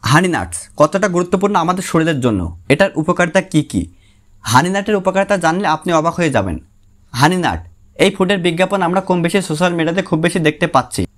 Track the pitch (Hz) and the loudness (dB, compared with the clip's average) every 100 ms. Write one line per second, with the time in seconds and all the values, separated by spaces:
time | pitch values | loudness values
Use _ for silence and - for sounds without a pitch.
0 | - 147 185 147 87 - - - - 196 | 2 2 2 -2 -6 -10 -16 0 2 2
1 | 202 175 175 196 202 202 165 185 - 165 | 0 0 0 0 0 0 0 -2 0 0
2 | 160 151 123 104 85 - - 139 196 180 | 2 0 0 0 -4 -8 0 2 2 0
3 | 151 - 180 190 185 156 143 98 82 - | -2 0 0 0 0 -2 -2 -4 -6 -12
4 | _ _ _ - - 120 170 196 202 208 | _ _ _ -16 0 2 2 -2 0 0
5 | 185 185 196 202 170 170 196 156 - 165 | 0 0 0 0 0 0 -2 -2 0 0
6 | 160 170 165 127 95 73 - _ _ - | 0 0 0 0 -2 -6 -12 _ _ -20
7 | _ 123 147 185 156 85 - - - - | _ 2 2 2 -2 -4 -10 -20 -20 0
8 | 180 202 185 202 175 165 185 196 170 185 | 0 2 0 0 0 0 0 0 0 -2
9 | 190 180 170 202 - 151 180 170 151 170 | 0 -2 0 -2 -2 -2 0 0 -2 -2
10 | 185 165 170 180 151 151 165 151 123 - | -2 0 0 0 0 0 0 0 0 -6
11 | 87 | -6